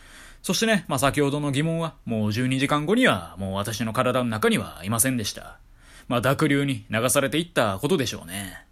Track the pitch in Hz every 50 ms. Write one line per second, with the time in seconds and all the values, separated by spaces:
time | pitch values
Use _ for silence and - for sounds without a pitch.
0 | - - - - - - - - - - 185 - 226 226 220 185 - - 151 131
1 | 135 135 120 147 143 139 135 147 147 143 131 135 156 165 165 165 165 156 - -
2 | - 120 117 110 107 107 104 120 127 127 131 131 139 139 151 147 151 160 214 247
3 | 262 190 123 92 85 85 - 92 98 95 95 98 101 113 110 - 120 110 107 127
4 | 127 127 123 131 123 117 110 107 - 233 220 139 92 82 - - 85 98 117 113
5 | 117 131 131 120 101 - - - - - - - - - - - - - - -
6 | - - 110 120 104 127 143 139 156 147 139 139 143 139 131 107 101 - 107 110
7 | 120 127 - 143 135 135 - 156 170 - - 151 123 104 95 95 - 147 185 160
8 | 127 110 - - - 82 90 101 101 92 85 - - _